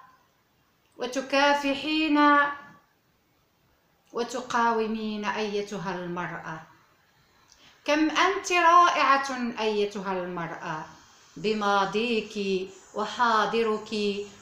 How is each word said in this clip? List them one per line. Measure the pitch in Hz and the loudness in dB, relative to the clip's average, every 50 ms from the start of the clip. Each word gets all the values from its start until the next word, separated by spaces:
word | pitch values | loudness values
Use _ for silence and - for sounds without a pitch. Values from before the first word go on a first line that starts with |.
| - - _ _ _ _ _ _ _ _ _ _ _ _ _ _ _ _ _ - | -20 -20 _ _ _ _ _ _ _ _ _ _ _ _ _ _ _ _ _ -10
وتكافحين | 240 247 247 269 254 269 - 277 285 285 285 285 285 277 269 269 - 302 311 311 311 311 294 294 294 294 294 285 285 285 285 - - - - - _ _ _ _ _ _ _ _ _ _ _ _ _ _ _ _ _ _ _ _ _ _ _ _ _ _ - | -8 -6 -6 -6 -4 0 2 4 4 4 4 4 2 0 -2 -2 -2 -2 -2 0 2 2 4 6 6 6 6 6 4 2 -2 -8 -14 -20 -20 -20 _ _ _ _ _ _ _ _ _ _ _ _ _ _ _ _ _ _ _ _ _ _ _ _ _ _ -8
وتقاومين | 226 240 240 - 254 247 - 254 240 233 233 220 220 220 214 220 220 220 214 214 208 208 | -6 -6 -6 -6 -10 -8 -4 -2 0 2 2 2 2 0 -2 -2 -4 -4 -6 -6 -4 -4
أيتها | 208 - 214 214 208 202 202 202 202 214 190 170 196 185 | -4 -4 -4 -4 -4 -4 -4 -4 -6 -6 -8 -6 -6 -6
المرأة. | 180 180 175 175 180 175 156 165 - - - 160 160 160 - - _ _ _ _ _ _ _ _ _ _ _ _ _ _ _ _ _ - - - _ - | -6 -6 -8 -6 -6 -6 -8 -8 -10 -10 -12 -12 -12 -14 -18 -20 _ _ _ _ _ _ _ _ _ _ _ _ _ _ _ _ _ -20 -20 -20 _ -4
كم | - 294 302 311 311 | 0 2 2 2 2
أنت | - - 339 370 392 392 - - | 2 2 2 2 0 -2 -2 -2
رائعة | 359 349 339 330 339 349 349 339 - - 294 262 277 277 262 269 262 247 240 233 233 - | 2 4 6 6 8 8 8 6 4 2 2 4 2 2 2 -2 -6 -6 -6 -6 -4 -4
أيتها | 220 220 214 208 202 202 202 214 185 196 190 | -2 -2 0 0 -2 -2 -4 -6 -6 -4 -4
المرأة، | 185 180 180 180 175 165 160 170 - - 180 160 156 165 - - - - - - - - - - - | -4 -4 -6 -6 -8 -8 -8 -8 -10 -8 -8 -8 -8 -10 -12 -16 -20 -20 -20 -20 -20 -20 -20 -12 -6
بماضيك | 160 208 220 214 208 202 202 202 196 185 170 208 226 247 233 220 214 214 - 214 202 196 190 185 190 190 - - - - - | -4 -2 -2 0 2 2 2 2 2 2 0 -2 0 0 0 -2 -2 -4 -4 -4 -2 0 0 -2 -2 -4 -12 -16 -20 -12 -8
وحاضرك | 202 208 202 - - 247 233 226 220 208 - - 226 226 220 214 208 208 - 220 214 208 202 196 202 202 202 - - | -6 -6 -4 -2 0 0 2 2 2 2 2 2 0 2 0 0 -2 -4 -6 -4 -2 -2 -2 -2 -4 -6 -12 -14 -20